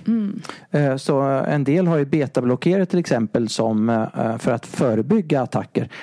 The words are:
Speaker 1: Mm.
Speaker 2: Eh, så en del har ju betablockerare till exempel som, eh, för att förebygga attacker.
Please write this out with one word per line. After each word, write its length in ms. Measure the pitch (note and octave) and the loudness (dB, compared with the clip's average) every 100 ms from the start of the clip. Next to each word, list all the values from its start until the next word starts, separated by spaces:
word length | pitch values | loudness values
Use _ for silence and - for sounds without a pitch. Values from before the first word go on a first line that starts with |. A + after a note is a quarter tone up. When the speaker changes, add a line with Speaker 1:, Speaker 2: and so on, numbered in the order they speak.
| - | -2
Speaker 1:
Mm. 340 | A3+ G3+ - - - - | -2 -2 -6 -12 -16 -4
Speaker 2:
Eh, 260 | D3 C#3+ C3+ | 0 0 0
så 240 | - C#3 | 0 0
en 420 | C3+ C3+ - D3 | 2 0 0 0
del 220 | C3+ E3 F3 | 2 2 4
har 100 | D#3+ | 2
ju 80 | |
betablockerare 800 | C#3 - C3 C3+ B2 B2 E3 G3 F3+ | 2 0 0 0 0 2 2 2 2
till 120 | F3+ | 0
exempel 500 | E3 B2 G#2+ B2 A2 | 0 0 0 0 -2
som, 400 | - A2+ G#2+ A2+ | -2 0 2 2
eh, 500 | A2+ A2 - A2+ A#2 | 0 0 -2 -4 -2
för 140 | - | -2
att 140 | A#2 - | -2 -4
förebygga 760 | - C3+ A2 C3+ A3 D#3 C#3+ | -2 0 2 2 0 2 0
attacker. 460 | A#2+ - - - - - | 0 -4 -4 -4 -4 -10